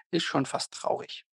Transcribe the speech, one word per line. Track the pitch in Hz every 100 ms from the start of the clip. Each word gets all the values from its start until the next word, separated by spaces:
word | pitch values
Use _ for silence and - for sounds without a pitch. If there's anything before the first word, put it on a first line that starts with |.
| -
ist | 170
schon | - 139 135
fast | - -
traurig. | - - - - - -